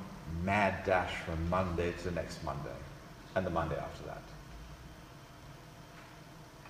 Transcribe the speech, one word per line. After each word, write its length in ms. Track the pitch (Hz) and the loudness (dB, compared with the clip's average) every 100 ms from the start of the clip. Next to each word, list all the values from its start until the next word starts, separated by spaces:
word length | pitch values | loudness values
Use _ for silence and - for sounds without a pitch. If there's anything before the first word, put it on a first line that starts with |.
| - - - 82 | -6 -8 -4 0
mad 400 | 90 101 98 92 - | 4 8 6 6 6
dash 280 | 92 87 - - | 6 6 0 0
from 240 | 82 82 | 2 4
Monday 420 | 90 92 85 85 | 4 4 4 2
to 100 | 87 | 2
the 80 | 92 | 0
next 320 | 85 - - | 0 0 -2
Monday, 320 | 76 71 62 62 - - - - - 95 | -4 -2 -4 -6 -8 -12 -12 -14 -2 2
and 100 | 92 | 4
the 40 | |
Monday 280 | 82 80 78 | 4 4 2
after 260 | 78 - | -2 -4
that. 180 | 73 - - - - - - - - - - - - - - - - - - - - - - - - - | -6 -8 -10 -12 -12 -12 -12 -12 -14 -14 -14 -14 -16 -14 -14 -14 -14 -16 -16 -14 -14 -16 -16 -16 -16 -16